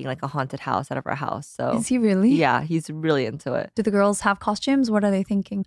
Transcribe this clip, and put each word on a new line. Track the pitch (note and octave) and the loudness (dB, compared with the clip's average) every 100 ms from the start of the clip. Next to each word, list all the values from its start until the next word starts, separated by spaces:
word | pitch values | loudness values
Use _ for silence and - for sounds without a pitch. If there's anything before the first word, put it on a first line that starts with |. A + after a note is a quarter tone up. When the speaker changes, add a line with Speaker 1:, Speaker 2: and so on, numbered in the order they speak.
Speaker 1:
like, | C3+ C3 | -8 -6
a | C#3 | -4
haunted | D3 C3+ C3+ | -4 -4 -6
house | C3+ - C#3+ | -2 -2 -2
out | C3+ | -6
of | - | -6
our | |
house. | C#3+ D3 - - | -6 -4 -6 -8
So | - B2 A#3+ | -4 -2 0
Speaker 2:
Is | A3+ | 0
he | B3+ | 2
really? | A3 F#3+ A3 | 2 4 4
Speaker 1:
Yeah, | C#4 C#3 A#2+ | 4 4 2
he's | D3+ D#3+ - | 0 -2 -4
really | D#3 D#3 C#3+ A2+ | -2 0 2 0
into | C3+ C3 | -4 -4
it. | B2 - | -4 -4
Speaker 2:
Do | - | -4
the | G#3+ | 0
girls | G3+ G3+ G3+ | 2 2 2
have | G#3 G3 | 0 0
costumes? | - G#3 - C#4 A#3+ | -2 -2 0 2 2
What | G#3+ | 2
are | G3+ | 2
they | G3 | 2
thinking? | F#3+ G3+ - G3+ | 0 -2 -2 -6